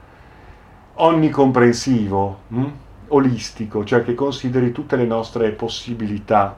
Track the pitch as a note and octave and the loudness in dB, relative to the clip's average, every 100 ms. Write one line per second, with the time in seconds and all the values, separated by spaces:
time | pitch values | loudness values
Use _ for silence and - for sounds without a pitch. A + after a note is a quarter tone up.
0 | - - - - - - - - - - | -20 -20 -20 -20 -20 -20 -20 -20 -14 0
1 | D#3+ E3 D#3 C#3+ C3+ B2 A#2+ A#2+ - B2 | 2 4 2 4 4 6 4 4 0 0
2 | G#2 G2 G2 G2 - A2+ C#3 D3 - - | 0 0 -2 -6 -10 -6 -6 -8 -18 -20
3 | - D3 C3+ A#2 - - G#2+ G#2+ G#2 B2 | 0 2 2 0 -6 -10 -8 -6 0 0
4 | A#2+ A#2+ C#3 C3+ B2+ B2+ B2 A#2+ D3 C3 | 0 -2 -2 -4 -4 -2 -2 -2 -4 -2
5 | A#2 A2+ A2 A#2 A2+ G#2 A2+ - - A#2 | 0 -2 -4 -2 -2 -2 -8 -8 -10 -8
6 | G#2+ G2+ G2+ G#2+ G2 | -6 -6 0 0 0